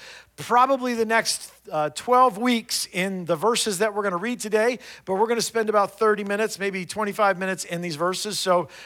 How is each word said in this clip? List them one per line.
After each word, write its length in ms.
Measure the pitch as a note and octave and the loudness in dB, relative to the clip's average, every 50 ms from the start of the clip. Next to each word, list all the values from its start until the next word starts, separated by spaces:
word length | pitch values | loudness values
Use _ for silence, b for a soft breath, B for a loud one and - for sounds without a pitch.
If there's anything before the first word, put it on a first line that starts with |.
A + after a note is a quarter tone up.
| B B B B B B B | B B B B B B B
probably 600 | - D3 - A3+ A#3+ B3+ C4 C#4 B3 B3+ B3+ A#3+ | -12 -4 2 4 4 6 4 4 2 0 -2 0
the 100 | A3+ A3+ | 0 0
next, 460 | A3 A3+ A3+ A3 - - - - - - _ _ - | 2 2 2 2 0 -2 -6 -8 -14 -20 _ _ -6
uh, 180 | E3+ D#3 D3+ D3+ | -2 -2 -2 -2
twelve 460 | - - - A#3+ B3 B3 B3+ B3 F#3 | -4 -4 0 4 6 6 6 6 4
weeks 500 | G3+ A#3+ B3 A#3+ A3+ - - - - - - | 2 0 2 2 0 0 -4 -6 -6 -6 -4
in 340 | - F3+ F#3 G3 F#3+ F#3 F3 | -4 -4 -2 -2 -4 -4 -2
the 100 | D#3+ E3+ | -2 -2
verses 420 | D3+ F3 A3+ A#3+ - - A3 F#3+ | 0 2 0 0 0 0 -2 0
that 160 | E3+ G#3+ G#3+ G3+ | 0 0 0 0
we're 80 | G#3 | -2
gonna 160 | G3+ G3+ F3+ | -2 -2 -2
read 220 | E3+ G3+ A#3+ B3 F#3+ | -2 -2 -4 -6 -6
today, 400 | - G#3+ G3+ G#3+ A3 B3 C4 - B B B B B | -4 0 0 2 2 2 0 -2 B B B B B
but 80 | B F#3+ | B 0
we're 140 | F#3+ A3+ | 0 2
gonna 140 | A3+ A#3+ A3+ | 2 0 0
spend 280 | - - - A3+ A3 G#3+ | -2 -2 -2 -2 0 2
about 300 | G#3+ G#3 G3 - - - | 2 2 2 2 0 0
thirty 240 | A3 G#3+ G#3 G3+ G#3 | 2 2 2 2 -2
minutes, 340 | G3+ G3+ G3+ A3 G#3 - D#3+ | -4 -2 -2 -2 -2 -4 -4
maybe 260 | G3 G3+ F#3 F#3+ F3+ | -4 -4 -4 -4 -6
twenty-five 520 | - - G3+ G#3+ G3+ F#3+ - G#3 G3 F#3+ | -6 -6 -4 -4 -4 0 2 2 2 2
minutes 260 | F3 F#3+ F#3+ F#3 F#3 - | 0 -2 -4 -4 -6 -6
in 160 | - F3 E3+ | -6 -6 -6
these 140 | F3 F3 D3+ | -6 -6 -4
verses, 440 | C#3+ E3+ F3+ F#3 F3+ - G#3+ F#3 - | -2 -2 -2 -2 -4 -6 -6 -6 -2
so 280 | - F#3+ F3 F3 - - B B B | 0 2 2 2 0 -2 B B B